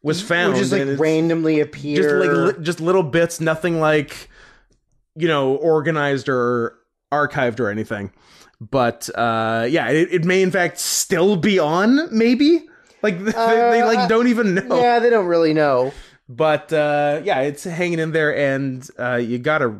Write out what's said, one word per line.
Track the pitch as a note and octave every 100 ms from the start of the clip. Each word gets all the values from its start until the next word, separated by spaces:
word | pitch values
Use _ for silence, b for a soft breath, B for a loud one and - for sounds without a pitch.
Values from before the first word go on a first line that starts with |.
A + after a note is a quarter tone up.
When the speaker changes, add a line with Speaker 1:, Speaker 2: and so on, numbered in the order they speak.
Speaker 1:
was | D3 E3+
found, | G3+ E3+ F3+
Speaker 2:
Or | F#3
just, | -
like, | -
Speaker 1:
and | C#3
it's | C#3
Speaker 2:
randomly | D#3 D#3+ E3 E3 D#3+ D3+
appear. | D3 - C#3+ D3
Speaker 1:
just, | D3 D3
like, | - E3 E3+ G3+
li-, |
just | D#3+ E3+
little | E3 F#3+
bits, | D#3+ E3 E3+ -
nothing, | D#3+ D#3+ F3+ E3
like, | D#3 D3+ D3 - - b b b b _ _ _ _
you | - E3
know, | D3+ C3+
organized | C3+ D#3+ D#3 D3 D#3 C#3+ C3+ C3
or | B2+ A#2+ B2 A#2 _ _ _ _
archived | C#3+ C#3+ D3 B2+ A2
or | A2
anything. | G#2 G#2+ G#2+ G2 b b b b b
But, | A2 C3+ A#2+ - -
uh, | - A#2 A2+ A2+ A2+ A#2
yeah, | D#3+ A#2+
it, | D3+ F3+
it | F3
may | E3 F#3
in | F#3
fact | F#3 F3 -
still | - - - F3+ F#3 G3+
be | G#3+ F#3
on, | D3+ E3+ G#3+ C#4 E4+
maybe? | A3 A#3 B3 D4 E4 - B B B
Like, | G#3+ F3
<laughs> |
they, | G3+
they, | A3+ A3+ A3+ A#3+ A#3
like, | A#3+ A#3
Speaker 2:
Uh, | A#3+
Speaker 1:
don't | A3+ B3
even | A#3 G#3+
know. | F3+ B3 -
Speaker 2:
Yeah, | A#3+ A#3+
they | A#3+
don't | A3+ F3+
really | E3+ D#3+
know. | D#3 D3 B2+ C3 B B B -
Speaker 1:
But, | A#2 D#3 D3+ -
uh, | D#3+ D3 D3 D3 D3+
yeah, | F3+ C#3+
it's | C#3 C#3+
hanging | F#3+ E3 F3+ E3
in | D#3+
there, | D#3+ D3+ -
and, | C#3 C3+ C#3 C3 B2+ -
uh, | B2 B2
you | A#2 B2
gotta | B2 D#3 B2+